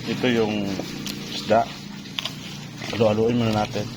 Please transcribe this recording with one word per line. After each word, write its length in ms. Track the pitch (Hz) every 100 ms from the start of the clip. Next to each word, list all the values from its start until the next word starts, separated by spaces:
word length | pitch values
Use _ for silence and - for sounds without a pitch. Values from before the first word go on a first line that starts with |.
ito 240 | - 101 123
yung 400 | 117 110 104 101 95 - - - - -
isda. 320 | - - 110 117 - - - - - - - - - - - -
Halo-haloin 480 | - 110 107 113 120
muna 240 | 113 107
natin. 240 | 104 104 104